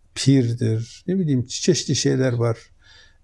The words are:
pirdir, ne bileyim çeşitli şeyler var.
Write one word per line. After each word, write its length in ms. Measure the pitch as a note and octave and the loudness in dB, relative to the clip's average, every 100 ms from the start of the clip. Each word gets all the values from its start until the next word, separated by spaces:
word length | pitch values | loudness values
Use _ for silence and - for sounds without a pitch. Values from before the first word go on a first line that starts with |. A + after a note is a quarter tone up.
| _ | _
pirdir, 880 | - C3+ C3+ A#2 A#2 A2+ A2 A2+ - - | -2 2 4 2 -2 -2 -4 -6 -12 -4
ne 120 | F#3+ | -2
bileyim 280 | D#3+ C3 A#2+ | 0 -2 -2
çeşitli 500 | - - - - B2+ | -4 0 0 0 -2
şeyler 360 | C#3+ C3+ C3 | 0 0 0
var. 260 | A#2+ A#2 - - _ _ - - _ | 0 -2 -4 -10 _ _ -20 -20 _